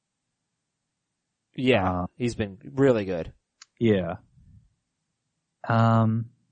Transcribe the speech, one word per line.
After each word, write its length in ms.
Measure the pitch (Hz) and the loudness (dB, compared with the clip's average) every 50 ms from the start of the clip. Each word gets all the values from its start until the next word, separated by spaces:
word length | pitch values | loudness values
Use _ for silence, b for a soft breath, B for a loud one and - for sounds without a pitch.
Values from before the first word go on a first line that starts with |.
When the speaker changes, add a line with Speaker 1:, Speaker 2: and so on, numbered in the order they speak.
| _ _ _ _ _ _ _ _ _ _ _ _ _ _ _ _ _ _ _ _ _ _ _ _ _ _ _ _ _ _ _ | _ _ _ _ _ _ _ _ _ _ _ _ _ _ _ _ _ _ _ _ _ _ _ _ _ _ _ _ _ _ _
Speaker 1:
Yeah, 340 | - 127 131 123 101 92 92 92 90 | -2 0 2 2 2 2 0 -2 -4
Speaker 2:
Uh, 40 | 90 - _ - | -6 -8 _ -6
Speaker 1:
he's 180 | 123 120 110 | -6 -6 -4
been 220 | - 110 101 95 101 - - 139 | -4 -6 -6 -8 -14 -20 -8 -2
really 320 | 135 139 135 120 110 98 | 2 4 4 4 2 0
good. 260 | 92 90 82 80 120 - _ _ _ _ _ - - _ - | -2 -4 -6 -8 -10 -14 _ _ _ _ _ -20 -20 _ -2
Speaker 2:
Yeah. 360 | 120 113 104 92 87 85 87 - _ _ _ _ - - - - - _ _ _ _ _ _ _ _ _ _ _ _ _ _ _ _ _ _ _ - - | 2 2 2 2 0 -4 -8 -10 _ _ _ _ -20 -20 -20 -20 -20 _ _ _ _ _ _ _ _ _ _ _ _ _ _ _ _ _ _ _ -6 -2
Um, 580 | 117 113 113 113 113 113 113 110 110 117 113 - - _ _ _ | 0 2 2 4 4 2 2 2 0 -2 -4 -8 -12 _ _ _